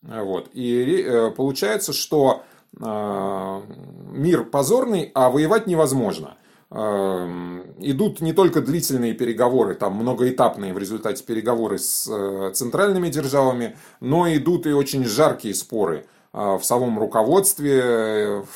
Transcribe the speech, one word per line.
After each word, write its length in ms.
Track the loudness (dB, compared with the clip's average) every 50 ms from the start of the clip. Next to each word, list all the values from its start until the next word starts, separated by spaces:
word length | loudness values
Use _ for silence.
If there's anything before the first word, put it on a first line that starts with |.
| -18
Э, 200 | -14 -10 -8 -6
вот. 260 | -4 -6 -6 -6 -8 -10
И, 500 | -6 -2 0 0 2 2 2 0 0 0
э, 240 | 2 2 2 2 2
получается, 640 | 0 0 -2 -2 0 0 -2 0 0 -2 -2 -4 -4
что, 500 | -6 -4 0 2 4 6 4 4 2 -2 -16 -20 _ _ _ -16 -10
э, 840 | -8 -6 -6 -4 -4 -4 -4 -4 -4 -4 -4 -4 -6 -6 -8 -8 -12 -14 -18 -18 -18 -18 -18 -18 -16 -10
мир 340 | -6 -2 0 2 2 2 0
позорный, 680 | 0 0 0 2 4 2 2 2 2 0 -2 -2 -2 2
а 140 | 4 4 4
воевать 380 | 4 4 4 4 2 2 2
невозможно. 680 | 2 2 2 2 2 2 0 0 -2 -2 -6 -8 -14 -16 _ _ _ _ _ _ -12
Эм, 920 | -8 -4 -2 -2 0 0 0 0 -2 -2 -4 -6 -8 -10 -10 -10 -12 -14 -14 -16 -14 -8
идут 420 | -4 -2 0 0 0 -2 -2 -2
не 120 | -4 0 4
только 280 | 4 4 6 4 2
длительные 520 | 0 0 -2 -2 -2 -2 0 0 0 -2 -2
переговоры, 640 | -2 -2 -2 0 2 2 4 4 4 2 2 0
там, 180 | -2 -2 -2 -2
многоэтапные 800 | -2 -2 -2 0 2 0 2 2 2 2 2 2 -2 -6 -6 -6
в 40 |
результате 460 | -6 -6 -6 -6 -4 -4 -6 -6 -6 -6
переговоры 560 | -6 -6 -4 -2 -2 0 0 0 -2 -2 -4
с, 280 | -4 -4 -4 -4 -4 -4
э, 420 | -4 -4 -4 -4 -4 -4 -6 -4 -4
центральными 560 | -4 -4 -2 0 0 2 2 2 0 -2 -2
державами, 680 | -2 -4 -2 0 2 2 2 2 2 -2 -4 -8 -10 -14 -20 -20 -16 -8
но 260 | -4 0 2 2 2 2 2
идут 320 | 2 2 2 0 0 0
и 60 | 0 2
очень 320 | 0 0 0 -2 -2 -2
жаркие 480 | 0 2 4 4 4 2 0 -6 -6 -6
споры, 500 | -6 -6 -4 -2 0 0 0 0 -4 -8 _ _ _ _ _ -8
э, 240 | -4 -2 0 0
в 60 | 0 0
самом 340 | 0 0 0 0 0 -2 -2
руководстве, 800 | -2 0 2 2 2 4 4 4 4 2 0 0 0 2 4 4 4
э, 600 | 4 2 2 2 0 0 0 0 0 -2 -4 -6 -10 -14